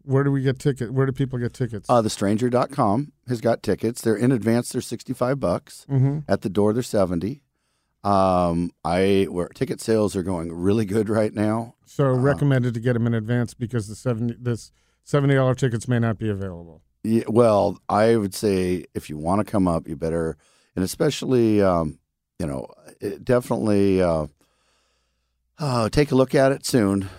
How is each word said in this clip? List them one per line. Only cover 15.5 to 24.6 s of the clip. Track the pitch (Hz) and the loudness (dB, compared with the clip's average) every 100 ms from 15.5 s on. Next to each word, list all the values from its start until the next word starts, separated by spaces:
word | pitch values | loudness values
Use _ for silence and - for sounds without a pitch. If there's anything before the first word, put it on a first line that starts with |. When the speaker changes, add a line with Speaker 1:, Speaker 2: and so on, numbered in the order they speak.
Speaker 1:
tickets | 127 135 113 120 | 0 -2 -2 -2
may | 120 | 0
not | 117 101 | 0 -2
be | 110 | -4
available. | 98 95 85 85 78 _ _ | -4 -8 -12 -16 -20 _ _
Speaker 2:
Yeah, | 110 113 - | -2 0 2
well, | 110 120 101 95 92 - | 4 6 6 2 -2 -2
I | 98 113 117 | 2 4 4
would | 101 | 0
say | - 107 95 90 90 - - | -2 0 2 0 -2 -4 -12
if | - | -10
you | 76 | -6
wanna | 78 101 | -2 0
come | 101 107 92 | 0 0 2
up, | 82 - | 0 -4
you | 73 | -6
better, | 80 82 80 76 _ _ _ - | -4 -2 -4 -6 _ _ _ -4
and | |
especially, | 92 - 160 - 135 127 113 107 | -4 -2 -2 -2 0 2 4 4
um, | 98 85 80 - _ _ _ - | 4 2 -2 -6 _ _ _ -10
you | 82 | -8
know, | 65 - - - - | -8 -12 -18 -20 -12
it | 104 78 | -10 -6
definitely, | - 123 123 123 113 104 98 92 | 0 0 0 -2 0 2 4 4
uh, | 90 80 76 _ _ _ | 2 0 -4 _ _ _